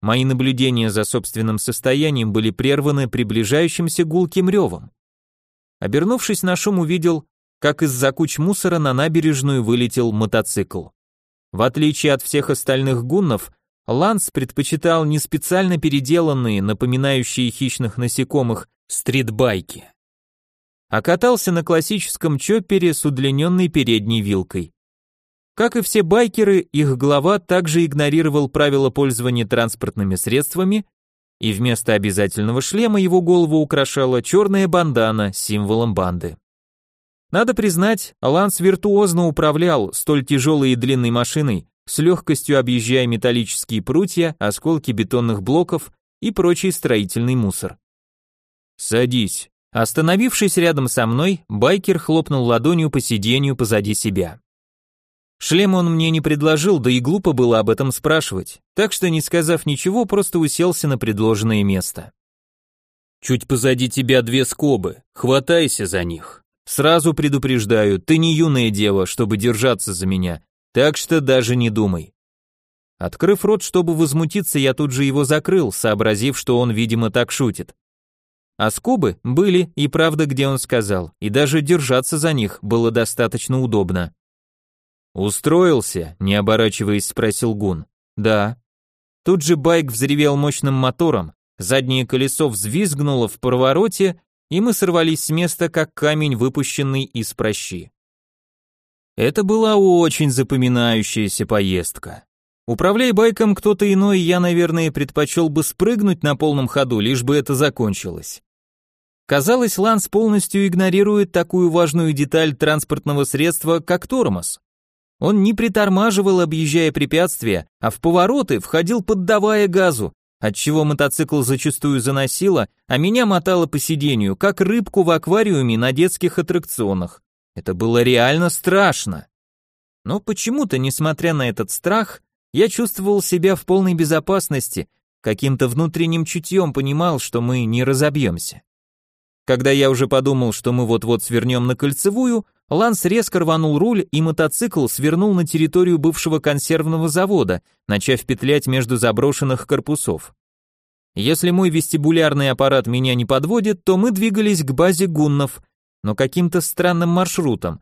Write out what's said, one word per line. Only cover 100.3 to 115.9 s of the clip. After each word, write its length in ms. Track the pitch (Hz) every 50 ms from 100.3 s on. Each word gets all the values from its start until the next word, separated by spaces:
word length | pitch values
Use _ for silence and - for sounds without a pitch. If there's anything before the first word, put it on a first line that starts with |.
запоминающаяся 1160 | 127 120 135 - 143 131 127 127 123 123 120 120 113 110 104 - - 117 107 101 - - 110
поездка. 800 | - 113 107 101 95 92 90 85 - - - - - - - _ _ _ _ _ _ _ _ _
Управляя 460 | - 117 - - 185 202 220 254 254 226
байком 420 | 190 220 226 220 - 233 214 202
кто-то 360 | - - 208 208 196 208 208
иной, 300 | 196 190 196 202 202 190
я, 200 | 175 165 180 180
наверное, 500 | 180 175 175 170 170 165 160 170 165 160
предпочел 580 | 139 - 147 139 - - 151 143 - - 170 160
бы 140 | 147 156 151
спрыгнуть 600 | - - _ 185 214 240 214 208 202 180 170 -
на 120 | 147 147
полном 320 | 123 151 156 147 143 131
ходу, 340 | 120 - 143 139 127 123 107
лишь 220 | 104 113 135 131 120
бы 140 | 123 143
это 180 | 147 139 - 143
закончилось. 880 | 127 147 147 - - 123 107 95 - - 92 85 80 - - - - _ _ _ _ _ _ _ _ _ _ _ _ _ _ _ _ _
Казалось, 520 | _ 139 143 135 175 240 254 247 220 - -
Ланс 300 | 190 220 226 214 - -
полностью 580 | - 202 226 220 208 202 180 - - 196 196
игнорирует 640 | 196 175 175 190 185 175 190 202 208 208 208 202 190 _
такую 380 | 180 170 - - 185 180 175
важную 420 | 160 175 175 160 139 170 170 160 156
деталь 420 | 139 143 131 - 160 160 156 143
транспортного 720 | - - 151 151 151 - _ 151 147 - - 151 143 143
средства, 560 | - - 135 147 170 165 - - 156 165 170
как 260 | 151 - 175 175 -
тормоз. 540 | - - 262 233 127 101 90 82 - - - _ _ _ _ _ _ _ _ _ _ _ _
Он 240 | - 151 208 208 190
не 120 | 208 233
притормаживал, 840 | 196 226 233 190 220 208 202